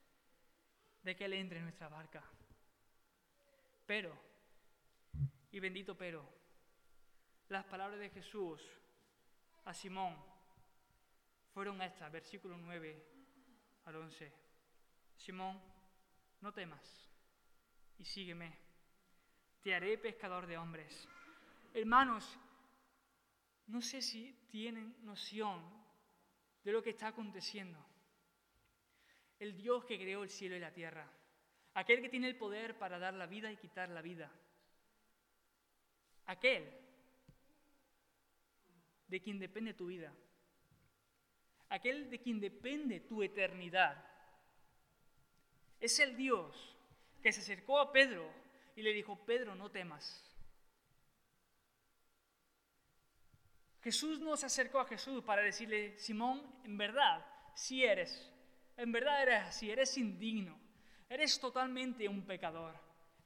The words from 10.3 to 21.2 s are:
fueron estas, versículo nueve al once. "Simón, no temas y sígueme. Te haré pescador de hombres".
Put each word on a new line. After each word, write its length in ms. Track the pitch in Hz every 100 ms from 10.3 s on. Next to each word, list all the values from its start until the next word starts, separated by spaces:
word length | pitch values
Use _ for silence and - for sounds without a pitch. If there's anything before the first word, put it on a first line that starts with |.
| - - - - - _ _ _ _ _ _ _
fueron 260 | 196 196 196
estas, 280 | 185 180 156
versículo 460 | 160 160 202 190 175
nueve 420 | 170 170 160 156 - - - - - - _ _ -
al 120 | 160
once. 440 | 160 - 151 - - - _ - - _ - -
"Simón, 440 | - 185 190 196 - - - _ _ _ _ -
no 120 | 202
temas 560 | 208 175 143 - - - - _ _ - - _ - - -
y 60 | 180
sígueme. 520 | 202 180 170 170 - - - _ _ _ _ _ _ _ _
Te 140 | 196 180
haré 200 | 180 220
pescador 480 | 226 - 196 180 175
de 100 | 165
hombres". 500 | 165 160 147 - - -